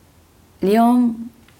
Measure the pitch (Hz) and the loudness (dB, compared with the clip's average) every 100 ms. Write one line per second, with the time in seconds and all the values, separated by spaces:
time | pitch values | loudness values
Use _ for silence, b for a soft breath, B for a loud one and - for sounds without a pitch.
0 | _ _ _ _ _ - 185 220 233 247 | _ _ _ _ _ -6 -2 2 2 2
1 | 240 226 233 - - | 0 -4 -14 -20 -20